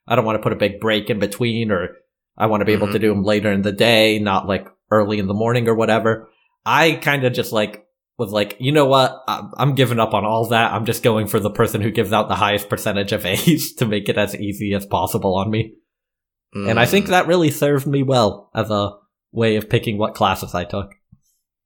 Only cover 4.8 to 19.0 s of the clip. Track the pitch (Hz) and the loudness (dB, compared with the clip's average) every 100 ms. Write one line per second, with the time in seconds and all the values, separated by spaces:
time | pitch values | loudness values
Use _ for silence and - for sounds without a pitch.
4.8 | _ 107 101 107 95 101 113 123 113 110 | _ 0 2 -2 -2 -2 0 2 2 2
5.8 | 110 113 113 110 - _ _ _ - 135 | 2 2 2 -2 -6 _ _ _ 0 2
6.8 | 165 143 156 143 127 120 113 113 104 - | 4 2 0 0 0 -2 -2 -2 -2 -6
7.8 | _ _ _ - 107 104 104 - 127 151 | _ _ _ -8 -4 -2 -2 -2 0 4
8.8 | 135 135 131 - - - - - 127 131 | 4 4 2 0 -6 -6 -8 -2 0 2
9.8 | 120 117 110 104 107 113 117 113 117 104 | 0 2 0 0 0 -2 0 2 2 0
10.8 | 110 107 123 110 107 113 98 - 110 107 | -4 -2 0 0 0 -2 -2 0 0 0
11.8 | 107 117 95 107 107 92 104 104 - 107 | -2 -2 0 0 0 0 0 0 -2 -4
12.8 | 110 101 98 107 87 110 170 147 - - | -2 -4 -2 -4 -2 0 2 2 -2 -4
13.8 | 113 104 104 104 101 - 101 101 104 98 | -2 -2 -2 -2 -2 -4 -8 -6 -4 -4
14.8 | 98 90 90 110 98 92 101 110 117 - | -2 -4 -2 -2 0 0 0 -2 -4 -10
15.8 | _ _ _ _ _ _ _ 101 101 113 | _ _ _ _ _ _ _ -8 -2 2
16.8 | 120 196 202 180 156 180 156 135 143 143 | 2 2 2 0 2 2 2 0 0 0
17.8 | 139 139 131 127 104 - - - 110 104 | 0 -2 0 2 2 0 -8 -6 -2 -2
18.8 | 101 - | -2 -6